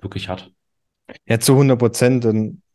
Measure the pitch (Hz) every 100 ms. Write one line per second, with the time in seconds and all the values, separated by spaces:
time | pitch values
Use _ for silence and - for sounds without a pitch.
0 | 107 - - 92 - _ _ _ _ _
1 | - - - 117 - 135 139 123 120 -
2 | 123 131 117 110 107 - _